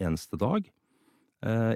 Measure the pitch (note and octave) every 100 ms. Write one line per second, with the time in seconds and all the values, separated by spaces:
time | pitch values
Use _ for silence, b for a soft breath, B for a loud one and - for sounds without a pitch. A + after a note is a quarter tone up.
0 | F2+ D#2+ - - A2+ G3+ F#3+ _ b b
1 | b b b b - A2+ A2+